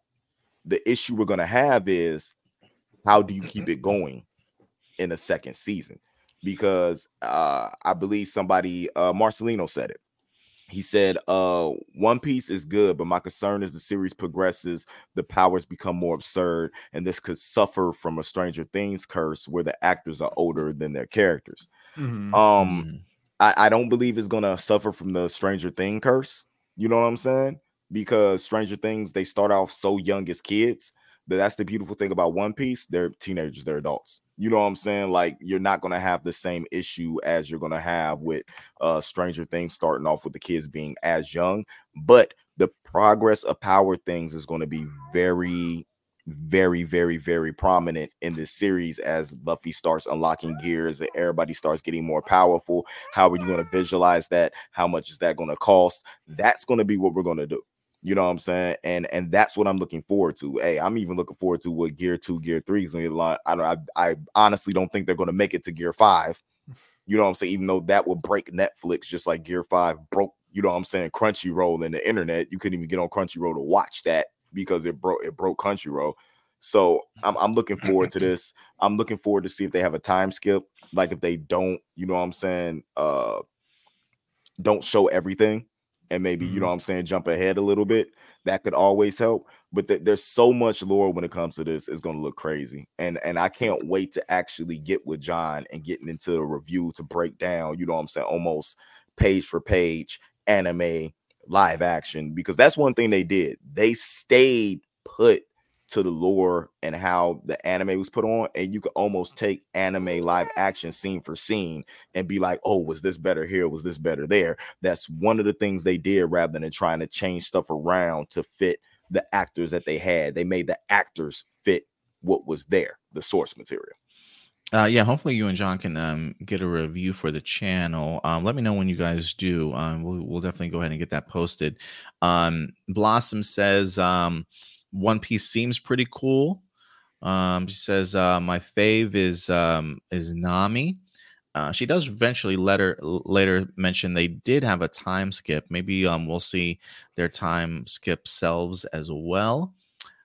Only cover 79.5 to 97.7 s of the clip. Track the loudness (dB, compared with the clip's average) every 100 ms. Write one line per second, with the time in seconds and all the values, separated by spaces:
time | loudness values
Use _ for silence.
79.5 | -6 -4 0 0 -2 0 2 2 0 0
80.5 | 0 0 _ _ 0 0 0 -2 -2 -2
81.5 | 0 0 -4 _ -10 -4 -2 -2 -4 -4
82.5 | -2 -4 -6 -8 -2 0 0 -2 -6 -10
83.5 | _ _ _ _ _ _ _ _ _ _
84.5 | -2 2 2 4 4 6 4 0 2 2
85.5 | 2 -8 _ _ _ -6 -2 -2 -2 -4
86.5 | -2 -2 -2 -4 -6 -2 -2 0 0 0
87.5 | 2 2 2 4 2 0 _ -20 _ -4
88.5 | -4 0 2 4 4 2 2 0 0 -4
89.5 | _ _ -2 0 2 2 0 0 4 6
90.5 | 6 2 0 0 2 2 0 -4 -4 -6
91.5 | -6 -6 -6 -6 -10 -8 -6 -8 -8 -6
92.5 | -6 -8 -14 -16 -8 -6 -4 -4 0 -2
93.5 | 0 -2 -2 -2 -2 -2 -6 -2 -2 -2
94.5 | -8 -10 -8 -4 -4 -4 -8 -4 -4 -4
95.5 | -6 -10 -12 -10 -10 -10 -10 -4 -2 -2
96.5 | -6 -6 -4 -4 -8 -8 -4 -4 -4 -6
97.5 | -4 -6